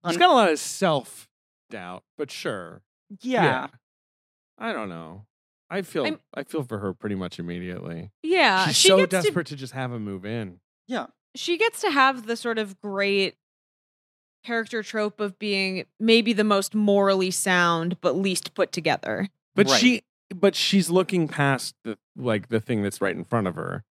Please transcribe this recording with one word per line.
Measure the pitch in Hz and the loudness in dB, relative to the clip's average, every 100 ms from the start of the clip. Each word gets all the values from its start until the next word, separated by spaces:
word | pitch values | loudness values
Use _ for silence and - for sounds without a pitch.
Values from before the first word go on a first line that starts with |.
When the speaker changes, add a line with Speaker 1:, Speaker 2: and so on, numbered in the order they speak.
| 175 | -2
Speaker 1:
She's | 170 | 4
Speaker 2:
Un- | |
Speaker 1:
got | 359 | 6
a | |
lot | 269 196 | 8 6
of | 151 | 2
self-doubt, | - - 185 147 113 - - _ _ _ _ 110 90 90 _ - | -4 -2 2 2 -2 -20 -20 _ _ _ _ -14 -12 -14 _ -10
but | 143 | -10
sure. | - 165 104 85 95 _ _ _ 202 | -8 -8 -8 -10 -18 _ _ _ -12
Speaker 2:
Yeah. | 247 247 | -4 2
Speaker 1:
Yeah. | 156 131 135 _ _ _ _ _ _ _ _ _ | 2 2 -6 _ _ _ _ _ _ _ _ _
I | 226 | -8
don't | 165 104 | -6 -8
know. | 82 80 92 107 _ _ _ _ | -10 -14 -18 -20 _ _ _ _
I | 196 | -10
feel, | 180 165 139 | -6 -4 -4
Speaker 3:
I'm | 311 _ | -4 _
Speaker 1:
I | - | -14
feel | 139 165 | -8 -8
for | 127 107 | -6 -6
her | 98 | -6
pretty | 87 107 98 | -6 -6 -6
much | 90 - | -8 -10
immediately. | 85 87 90 90 90 85 95 _ | -10 -8 -10 -10 -10 -12 -14 _
Speaker 3:
Yeah, | 311 370 262 190 180 | -2 2 4 4 2
Speaker 1:
She's | - | 4
Speaker 3:
she | 370 | 6
Speaker 1:
so | 392 | 6
Speaker 3:
gets | - | 4
to | 185 | 0
Speaker 1:
desperate | 208 175 160 | 0 -2 -6
to | 143 | -10
just | 131 | -12
have | 135 127 | -8 -8
him | 120 | -6
move | 104 98 101 | -8 -8 -8
in. | 117 101 90 _ _ - | -8 -8 -12 _ _ -8
Speaker 2:
Yeah. | 233 127 _ _ 247 | -8 -8 _ _ -10
Speaker 3:
she | - 339 | -6 0
gets | 453 - | -2 0
to | 415 | -2
have | 277 262 262 220 | 2 2 0 -8
the | 233 | -6
sort | 240 220 | -4 -4
of | 208 190 | -6 -10
great | 208 196 196 196 190 - _ _ _ _ _ _ _ _ _ _ | -8 -2 0 0 -2 -6 _ _ _ _ _ _ _ _ _ _
character | - 233 220 226 | -6 -6 -4 -8
trope | 208 220 208 208 | -6 -4 -4 -4
of | 208 185 | -8 -4
being | 214 196 190 185 - _ | -2 0 -2 -4 -8 _
maybe | 220 233 220 | 6 6 6
the | 208 | 2
most | 214 202 190 214 | 2 2 0 0
morally | 208 202 196 196 185 | 4 4 4 2 0
sound, | 180 196 180 175 170 170 180 | 0 2 4 4 2 -2 0
but | 175 143 | 0 0
least | 196 180 - | 0 -2 -6
put | - 185 | -2 -2
together. | - 156 226 - 104 196 _ _ - | 0 -2 -2 -2 -4 -6 _ _ 2
Speaker 1:
But | 196 | 4
Speaker 2:
Right. | - | 6
Speaker 1:
she, | 247 240 _ _ _ 180 | 4 4 _ _ _ 0
but | 202 - | 2 2
she's | - 196 175 | 2 2 4
looking | 185 185 180 156 | 2 2 0 0
past | 156 143 131 - _ | 0 0 0 -4 _
the, | 117 104 _ - | -12 -12 _ -6
like, | 123 107 - | -2 -2 0
the | 113 | -4
thing | 107 113 | -2 -2
that's | 101 - | -2 -2
right | 98 - | -2 -2
in | |
front | - 117 95 | -2 -2 0
of | 85 | -4
her. | 87 92 - | -8 -8 -12